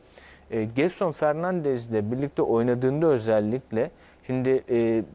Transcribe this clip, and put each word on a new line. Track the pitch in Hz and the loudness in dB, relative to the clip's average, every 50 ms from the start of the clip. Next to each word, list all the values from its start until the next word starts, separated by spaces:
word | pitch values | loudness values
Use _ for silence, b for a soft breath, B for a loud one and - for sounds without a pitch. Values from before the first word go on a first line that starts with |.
| B B B B B B B B B B | B B B B B B B B B B
E, | - 113 110 | -4 -4 -4
Gedson | 110 117 131 147 185 180 - 202 175 147 | -2 0 0 0 0 0 -2 -4 -4 -2
Fernandez'le | - 156 151 151 156 170 180 185 175 156 143 131 120 117 117 113 107 104 107 120 | 0 0 0 0 0 -2 -2 -2 -2 -2 -2 -2 -2 -4 -2 -2 -2 -2 -2 -2
birlikte | 131 139 143 - - 147 | -4 -4 -4 -2 -2 0
oynadığında | - 113 113 117 123 123 120 123 131 139 151 165 | 2 2 2 2 2 0 2 0 0 0 2 2
özellikle | 165 143 120 107 113 110 107 104 107 113 131 - - - 110 127 - - B B B B B B | 2 2 2 2 2 2 2 2 0 -2 -4 -6 -4 -4 -2 -2 -4 -6 B B B B B B
şimdi, | - 127 131 127 131 131 131 - - | -6 -4 -2 0 2 0 0 0 0
e, | 123 117 117 113 113 113 104 71 | 0 2 2 2 2 0 -2 -4